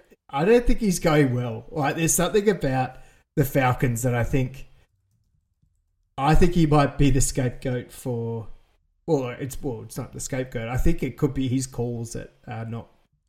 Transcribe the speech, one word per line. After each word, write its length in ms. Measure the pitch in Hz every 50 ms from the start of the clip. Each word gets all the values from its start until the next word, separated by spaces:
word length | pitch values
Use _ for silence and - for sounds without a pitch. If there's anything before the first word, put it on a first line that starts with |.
| _ _ _ _ _ -
I 160 | - 139 165
don't 200 | 208 240 247 240
think 140 | 247 233 -
he's 200 | 233 196 170 -
going 360 | - 170 151 151 143 127 120
well. 300 | 123 123 117 113 113 - -
Like, 280 | - 156 135 143 151
there's 160 | 165 165 151 -
something 340 | - 175 175 208 208 202 214
about 460 | 190 - - 135 131 131 131 - - - - _ _ _ _ _ -
the 80 | 156 143
Falcons 580 | - - 143 131 127 123 - 139 123 120 110 120
that 120 | 123 120
I 80 | 120 117
think, 440 | - - 131 127 127 - - - - _ _ _ _ _ _ _ _ _ _ _ _ _ _ _ _ _ _ _ _ _ _ _ _ _ _ _ _ -
I 160 | 131 135 151 156
think 180 | - 185 170 -
he 120 | 175 160
might 320 | 147 147 147 139 135 -
be 120 | - 143 139
the 120 | 135 131
scapegoat 720 | - - - - - 120 - - - 131 123 123 120 -
for. 560 | - - - 131 120 117 117 113 113 113 101 - - - _ _ _ _ _ _ _ _ -
Well, 220 | 175 156 139 127 120 120 -
it's, 220 | 143 127 - -
well, 200 | - 139 117 110 110
it's 140 | 113 -
not 160 | 139 117 - -
the 60 | 127
scapegoat. 480 | - - 135 127 127 131 - 120 113 113
I 80 | 127
think 260 | 123 - 165 165 - -
it 140 | 131 -
could 160 | - 151 135 135
be 140 | 135 131
his 200 | 127 127 135 131
calls 460 | - - - 120 120 120 117 117 113 -
that 200 | 113 - - _ _ _
are 180 | 127 113 113 113
not 220 | 113 113 113 - _ _ _ _ _ _ _ _